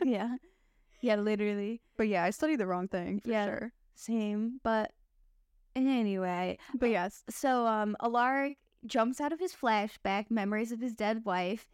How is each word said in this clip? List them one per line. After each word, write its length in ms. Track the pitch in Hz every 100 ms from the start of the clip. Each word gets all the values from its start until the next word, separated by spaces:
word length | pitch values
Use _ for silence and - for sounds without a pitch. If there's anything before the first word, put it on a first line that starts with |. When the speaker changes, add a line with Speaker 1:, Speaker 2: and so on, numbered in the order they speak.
Speaker 1:
yeah. 320 | 262 208 233 247 - _ _ _ _ _
Yeah, 140 | 240 208
literally. 640 | 208 208 208 202 202 233 _ -
Speaker 2:
But 120 | 220
yeah, 160 | 190
I 60 | 175
studied 260 | - 311 294
the 100 | 185
wrong 200 | 180 190
thing 320 | 185 175 202
for 100 | 233
Speaker 1:
Yeah. 160 | 214 202
Speaker 2:
sure. 260 | - 233 - _
Speaker 1:
Same, 680 | - - 226 208 208 226 262
but 300 | 226 220 214 - _ _ _ _ _ _ _
anyway. 840 | 262 269 262 208 190 185 180 185 - -
Speaker 2:
But 160 | 240 240
yes. 340 | 202 175 - -
Speaker 1:
So, 380 | - 277 247 233
um, 300 | 214 214 208
Alaric 560 | 233 240 247 269 277 277 _ _ 226
jumps 340 | 247 233 262
out 120 | 294
of 80 | 320
his 140 | 370
flashback, 760 | - 240 214 214 - 190 196 214
memories 420 | 226 202 214 233
of 80 | 233
his 140 | 247
dead 300 | 226 208 220
wife. 420 | 220 180 180 220 -